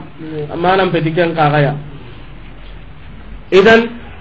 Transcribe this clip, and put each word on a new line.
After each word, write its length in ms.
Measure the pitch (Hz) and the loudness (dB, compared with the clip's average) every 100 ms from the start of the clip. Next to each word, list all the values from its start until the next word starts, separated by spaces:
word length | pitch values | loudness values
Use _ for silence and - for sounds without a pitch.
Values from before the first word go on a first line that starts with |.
| - - 156 156 147 | -8 -14 -10 -8 -6
amma 240 | 165 175 190 | -2 2 2
nan 140 | 185 | 2
pe 80 | 165 | 2
diken 340 | 156 160 170 | 0 0 0
kaga 240 | 165 147 147 | 2 2 4
ya. 140 | 143 - - - - - - - - - - - - - - - - - - | 2 0 -8 -16 -16 -18 -18 -18 -18 -18 -18 -18 -18 -18 -18 -18 -16 -16 2
Idan, 400 | 185 208 226 233 - - - | 6 8 8 4 -4 -16 -4